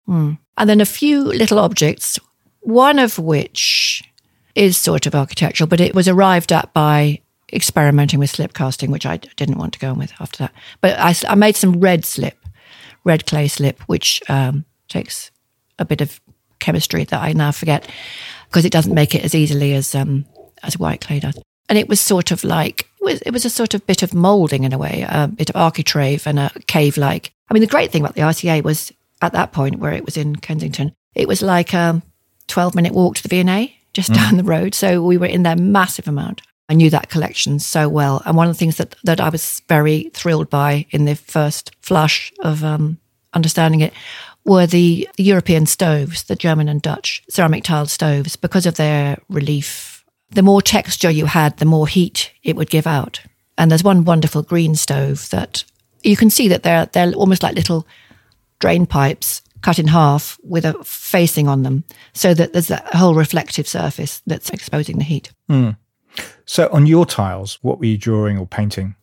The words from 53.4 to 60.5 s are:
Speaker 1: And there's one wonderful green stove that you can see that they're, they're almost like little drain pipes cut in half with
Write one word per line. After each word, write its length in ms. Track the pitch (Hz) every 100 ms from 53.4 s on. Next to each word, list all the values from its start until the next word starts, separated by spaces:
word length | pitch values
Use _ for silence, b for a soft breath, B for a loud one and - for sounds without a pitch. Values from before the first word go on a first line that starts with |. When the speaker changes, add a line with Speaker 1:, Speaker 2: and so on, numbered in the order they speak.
| _ -
Speaker 1:
And 120 | 165
there's 120 | 160
one 200 | 196 180 170
wonderful 360 | 165 151 151
green 320 | 147 170 160 156
stove 540 | - 143 139 139 -
that 340 | - - - - _ _ _
you 120 | - 202
can 120 | 220
see 180 | - 220
that 140 | 180
they're, 220 | 170 165 160
they're 260 | 180 175
almost 280 | - 190 185
like 120 | 170 -
little 320 | - 165 - b b b b b _ -
drain 260 | 185 170 170
pipes 560 | 147 139 - - - _ -
cut 180 | - 170
in 80 | 156
half 520 | 165 147 143 - -
with 200 | -